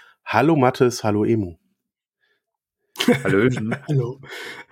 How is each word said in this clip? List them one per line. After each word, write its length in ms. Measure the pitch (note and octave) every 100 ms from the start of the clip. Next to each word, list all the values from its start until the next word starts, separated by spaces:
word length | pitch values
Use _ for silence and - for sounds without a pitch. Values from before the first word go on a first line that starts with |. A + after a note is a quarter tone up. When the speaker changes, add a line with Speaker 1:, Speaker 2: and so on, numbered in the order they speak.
| - _
Speaker 1:
Hallo 320 | - A2 D3 D#3+
Mathis, 480 | B2+ - B2 A#2
hallo 200 | G#2+ G#2 A#2+
Emu. 300 | A2+ F#2 E2+ _ _ _ _ _ _ _ _ _ _ _ _ _ - - -
Speaker 2:
Hallöchen. 520 | F#2+ F#2+ B2 B2 A2 -
Speaker 3:
<laughs> 60 | -
Hallo. 320 | C#3 A#2+ C3 - - - - -